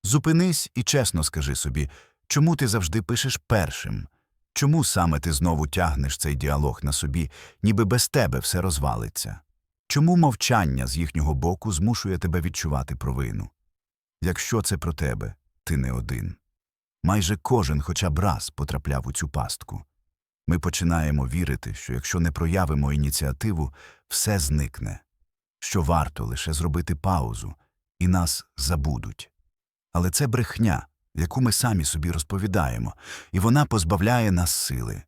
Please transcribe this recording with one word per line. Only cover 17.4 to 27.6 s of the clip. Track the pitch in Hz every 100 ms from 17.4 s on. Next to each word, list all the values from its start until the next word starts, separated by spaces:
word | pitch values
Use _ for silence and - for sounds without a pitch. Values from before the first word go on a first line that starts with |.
| - 123 73 73
хоча | 71 90 92
б | 76
раз | 98 58 -
потрапляв | - 71 65 71 67 64
у |
цю | 65 76
пастку. | - 58 - - 50 - _ _ _ _ _ -
Ми | 82
починаємо | 85 78 85 85 76 73 65
вірити, | 76 85 67 57
що | 50 -
якщо | 62 - 90
не | 82
проявимо | - 82 92 85 76 71
ініціативу, | 71 71 - 71 64 113 87 71 - - - _
все | - - 101
зникне, | 71 73 69 - 53 50 _ _ _ _ _ _
що | - 101
варто | 73 85 67 -
лише | 55 62 -
зробити | 76 82 76 80 76
паузу, | 95 90 58 55 - -